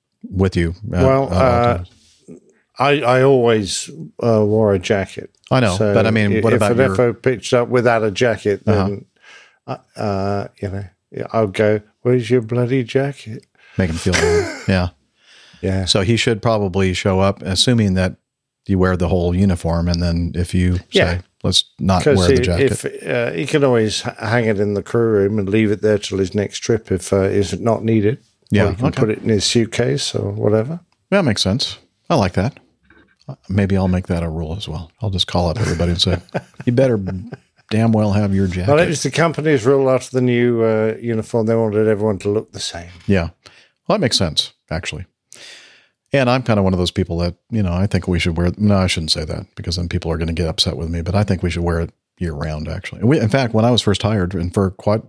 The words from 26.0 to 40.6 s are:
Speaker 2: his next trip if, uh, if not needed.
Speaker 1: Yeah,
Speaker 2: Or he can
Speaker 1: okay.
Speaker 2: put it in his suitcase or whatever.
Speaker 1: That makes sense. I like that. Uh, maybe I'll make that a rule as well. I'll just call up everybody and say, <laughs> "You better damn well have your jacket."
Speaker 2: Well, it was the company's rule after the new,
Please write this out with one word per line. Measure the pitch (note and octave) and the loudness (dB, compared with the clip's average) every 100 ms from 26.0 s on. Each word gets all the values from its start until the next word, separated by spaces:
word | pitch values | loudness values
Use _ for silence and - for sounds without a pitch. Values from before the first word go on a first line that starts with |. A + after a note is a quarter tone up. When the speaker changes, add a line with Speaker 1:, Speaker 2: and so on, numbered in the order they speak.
| - G2 | -2 -2
Speaker 2:
his | F#2+ | -2
next | G#2+ G2 - | -2 -4 -4
trip | - A2+ - | -2 -2 -2
if, | F#2+ - | -4 0
uh, | G2 | 0
if | F#2+ G2 F2+ F#2 | 2 0 -2 -2
not | A2+ A2 | -2 0
needed. | A2+ A2+ G2+ C#3 _ _ _ | 0 2 2 -2 _ _ _
Speaker 1:
Yeah, | G2+ G2+ | 0 0
Speaker 2:
Or | |
he | G2 | 0
can | B2 | -2
Speaker 1:
okay. | - | 0
Speaker 2:
put | A2 | -2
it | G#2+ | -2
in | A#2 | -2
his | G#2 | 0
suitcase | - A#2+ G#2+ - B2+ C#3 - | 0 0 0 -2 -2 -2 -4
or | - G2+ | -4 -4
whatever. | G#2 A2 A2 A#2+ E3+ - _ _ | -2 0 2 0 -8 -14 _ _
Speaker 1:
That | G3+ | 0
makes | D3 G2 | 2 0
sense. | F#2+ A#2+ - - _ _ - | 0 -2 -4 -10 _ _ -2
I | |
like | D#3 F#2+ | 2 2
that. | F#2+ A#2+ - _ _ _ _ _ _ - | 0 -2 -4 _ _ _ _ _ _ -18
Uh, | - - | -18 -4
maybe | G2 G2 F#2+ | -2 0 0
I'll | F#2 | 0
make | F2+ - | 0 -2
that | E2+ | -4
a | E2 | -4
rule | D#2+ D#2 F#2 | -6 -8 -8
as | - | -8
well. | D#2+ E2 _ | -10 -12 _
I'll | G#2 | -6
just | F#2 - | -4 -2
call | F2+ E2+ | 0 0
up | F#2 | 0
everybody | F2+ E2 F2 | -2 0 -2
and | E2+ | 0
say, | F#2 E2+ - - | 0 -2 -4 -10
<laughs> | - - | -10 -8
"You | B2+ | -2
better | B2 C3+ G#2+ F#2+ F#2+ G2 - _ _ _ | 2 2 0 -4 -8 -10 -18 _ _ _
damn | G#2+ A2+ | 0 2
well | G#2+ G#2+ | 2 2
have | G2+ G2+ | 2 0
your | G2 F#2+ | 0 0
jacket." | F2+ F#2+ | 0 2
Speaker 2:
Well, | D3+ | 2
it | F3+ | 2
was | C#3+ | -2
the | C#3 | -2
company's | D3 E3 C#3+ D3+ C#3 A#2 | 0 0 0 0 2 4
rule | C#3 C3 | 2 2
after | B2+ - C3 | 0 0 0
the | |
new, | B2 A#2+ A#2+ A#2 | 0 2 2 2